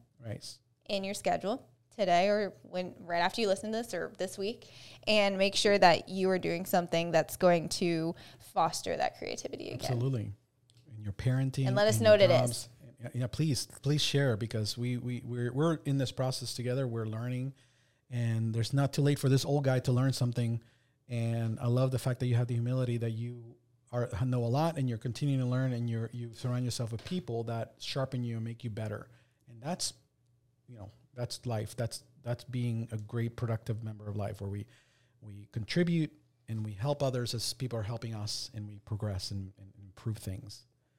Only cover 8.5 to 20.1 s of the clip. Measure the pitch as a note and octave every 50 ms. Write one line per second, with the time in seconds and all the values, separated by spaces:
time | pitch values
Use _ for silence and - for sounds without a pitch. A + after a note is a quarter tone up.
8.5 | - F#3 E3 E3+ - - - F#3+ E3+ - - - - - - - - - - -
9.5 | - - - - - - - - B2 A#2 A#2+ C3+ C3 A2+ G#2 G#2 G2+ - _ _
10.5 | _ _ _ _ _ - _ - A2 G#2+ G#2+ G#2 G2 - - C3 B2+ C3 C3+ C3
11.5 | C3 C3+ C3+ - B2+ - G#3 G#3+ G#3+ - - G#3+ G#3+ - F#3+ F3 E3+ D#3 - -
12.5 | - - - - - - - - - - A#2 A#2+ - B2 B2+ - - - D#3 D#3+
13.5 | B2+ - - - - - - C#3 D3+ D3+ - - - C#3 C#3+ C3+ A2+ G2+ A#2 A2
14.5 | - A2+ G#2+ G2+ - A#2 A#2+ B2 B2 A#2+ A#2+ B2 B2 A#2 - A#2 A#2+ A#2+ A#2+ B2
15.5 | B2 C3+ D#3 E3+ D#3+ D3+ - C#3+ C#3 C#3 C3 - - - C3 C3 C3 - B2+ -
16.5 | - - A#2 B2 B2 C3+ C3+ B2 A2+ A2+ A2 A2 A2 A2+ A#2+ B2 B2+ B2+ B2+ C#3
17.5 | C3+ _ _ _ _ _ _ _ _ _ _ - B2+ A#2+ A#2 A2+ A2+ A2+ A2+ A2+
18.5 | G#2+ A2+ A2 - - C#3 C#3 C3+ - - C#3+ C#3+ D3 - - C3 C3+ C3+ - -
19.5 | C#3+ D3 C#3 C3 C3 B2+ - C3 B2 B2 C3 C3+